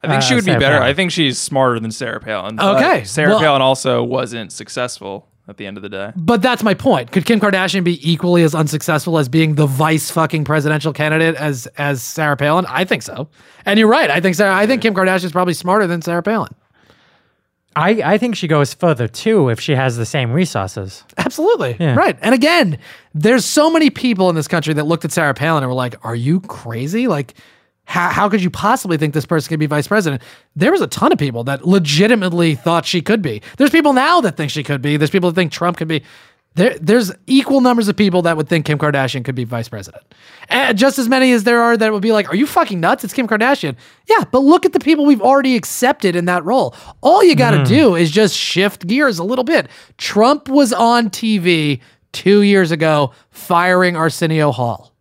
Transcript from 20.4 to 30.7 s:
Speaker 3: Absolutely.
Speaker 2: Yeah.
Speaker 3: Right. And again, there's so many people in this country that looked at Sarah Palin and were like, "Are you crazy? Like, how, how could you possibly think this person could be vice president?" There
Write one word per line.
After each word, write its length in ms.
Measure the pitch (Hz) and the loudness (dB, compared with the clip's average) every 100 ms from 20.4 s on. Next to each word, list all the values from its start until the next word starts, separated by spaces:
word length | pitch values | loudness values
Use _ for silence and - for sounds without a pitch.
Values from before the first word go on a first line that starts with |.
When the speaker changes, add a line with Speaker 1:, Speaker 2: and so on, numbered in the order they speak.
| 185 - 95 - 95 - _ - | -2 -4 -6 -8 -12 -14 _ -6
Speaker 3:
Absolutely. 600 | 160 - 339 440 143 117 | -6 -2 0 0 -2 -2
Speaker 2:
Yeah. 160 | 165 131 | 0 2
Speaker 3:
Right. 220 | 359 - | 0 0
And 120 | 208 | 0
again, 460 | 254 285 349 214 143 - - _ | 2 4 2 0 -2 -12 -20 _
there's 320 | 151 180 254 - | -2 2 2 2
so 240 | - 311 | 2 2
many 180 | 330 311 | 4 2
people 380 | - 254 202 185 | 0 -2 0 0
in 60 | 165 | 0
this 120 | 143 | -2
country 260 | 175 147 | -4 -2
that 120 | 151 151 | -2 -2
looked 200 | 165 156 | -2 -2
at 60 | |
Sarah 220 | - 151 131 | -2 0 0
Palin 260 | 151 160 | 0 0
and 60 | 131 | -2
were 60 | 127 | -4
like, 200 | 123 113 | -6 -8
"Are 120 | 113 120 | -8 -6
you 240 | 123 180 | -2 -2
crazy? 680 | 185 - 117 113 139 214 247 | -4 -16 -12 -8 -6 -4 -2
Like, 280 | 156 135 - - _ _ _ - | -4 -6 -14 -20 _ _ _ -8
how, 240 | 180 175 | -4 -2
how 200 | - 202 | 0 0
could 120 | 202 | 0
you 80 | 180 | -2
possibly 480 | - 202 254 196 160 | -2 -2 -2 -2 -2
think 160 | 151 | -2
this 140 | 151 - | -4 -2
person 220 | 165 - | -4 -2
could 100 | 160 | -4
be 80 | 151 | -2
vice 200 | 151 139 | -2 0
president?" 360 | 208 170 135 - - _ - | 0 0 -4 -10 -20 _ -2
There 160 | 202 | 2